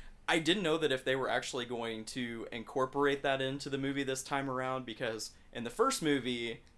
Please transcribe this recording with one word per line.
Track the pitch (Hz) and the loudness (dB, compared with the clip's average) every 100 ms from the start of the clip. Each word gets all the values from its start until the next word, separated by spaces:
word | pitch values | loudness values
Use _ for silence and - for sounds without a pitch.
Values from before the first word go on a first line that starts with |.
| - - - | -12 -10 0
I | 170 | 2
didn't | 156 190 | 4 2
know | 170 160 | 4 2
that | 151 | 2
if | 131 | 2
they | - | 2
were | 131 120 | 2 2
actually | 120 - 131 120 | 0 0 -4 -2
going | 120 117 110 110 | -2 -2 -4 -6
to | - 120 117 - | -4 -4 -4 -6
incorporate | 117 110 139 131 139 143 139 | -8 -4 0 2 4 4 4
that | 143 135 | 2 2
into | 131 139 143 | 0 -2 -4
the | 135 | -2
movie | 135 139 | -2 0
this | 131 131 | 0 -2
time | - 143 139 | -2 -2 0
around, | 127 131 131 123 | -2 -2 -2 -6
because | 110 123 110 - - - | -6 -4 -4 -8 -12 -14
in | 120 | -6
the | 117 | -4
first | - 254 254 | 2 2 4
movie, | 160 139 123 120 117 113 - | 4 4 2 -2 -2 -4 -12